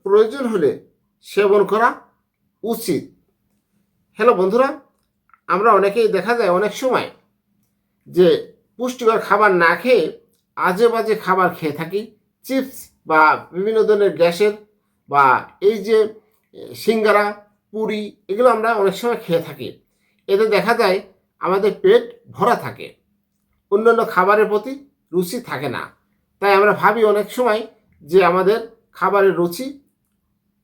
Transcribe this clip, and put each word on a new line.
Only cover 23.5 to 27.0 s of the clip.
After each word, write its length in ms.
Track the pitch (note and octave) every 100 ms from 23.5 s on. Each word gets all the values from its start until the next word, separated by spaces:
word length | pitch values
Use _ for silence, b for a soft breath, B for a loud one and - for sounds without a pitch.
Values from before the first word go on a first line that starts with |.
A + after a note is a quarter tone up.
| _ _
অন্যান্য 340 | G3+ A3+ A3+ A3
খাবারের 380 | F3+ F#3 G#3+ G3
প্রতি 440 | G#3 B3+ C#4 - _ _
রুচি 280 | E3+ F3 B3
থাকে 280 | - C3 C#3
না। 220 | F#2+ D2 _ _ _ _ _
তাই 140 | G3
আমরা 180 | G3 G#3
ভাবি 320 | F#3 F#3+ A3+